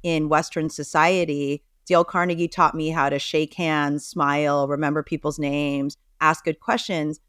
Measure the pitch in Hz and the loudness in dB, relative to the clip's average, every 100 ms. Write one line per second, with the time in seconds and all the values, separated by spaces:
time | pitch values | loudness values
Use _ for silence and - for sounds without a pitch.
0 | 170 165 151 156 165 - 156 - 147 160 | 0 0 2 0 0 -4 -4 -6 -2 2
1 | 160 185 165 143 139 147 _ _ - 175 | 4 4 0 -2 -2 -4 _ _ 2 2
2 | 170 185 175 170 170 - 160 160 156 165 | 4 0 0 0 -2 2 2 2 -4 0
3 | 139 143 - 156 156 - 165 151 147 143 | 0 0 0 0 -2 -2 0 0 0 -2
4 | - 180 143 143 147 143 139 143 151 151 | -4 -2 0 2 2 2 0 0 0 -2
5 | 147 156 151 147 143 143 147 143 139 - | -4 -4 -4 -2 -2 0 -2 -2 -4 -6
6 | _ _ 156 165 - 156 - 233 - 175 | _ _ 0 0 -2 -4 -2 -2 -2 -4
7 | 151 156 | -4 -6